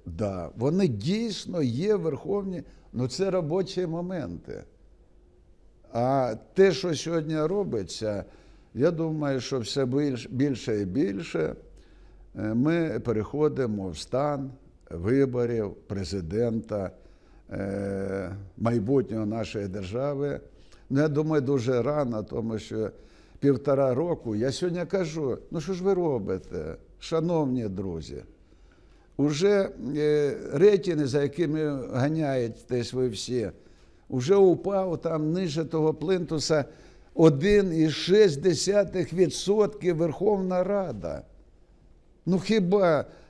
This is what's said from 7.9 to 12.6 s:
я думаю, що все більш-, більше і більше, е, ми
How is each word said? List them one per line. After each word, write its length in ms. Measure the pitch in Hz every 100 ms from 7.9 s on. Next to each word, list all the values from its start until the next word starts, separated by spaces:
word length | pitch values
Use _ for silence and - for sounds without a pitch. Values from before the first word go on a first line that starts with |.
| - 107 101 - - - - -
я 180 | 107 151
думаю, 500 | 165 160 156 147 135
що 180 | - 135
все 260 | 110 139 131
більш-, 420 | 135 147 123 -
більше 520 | 123 143 127 - 107
і 40 | 98
більше, 680 | 101 190 196 165 - 78 - - - - - - - - -
е, 180 | 104
ми 460 | 113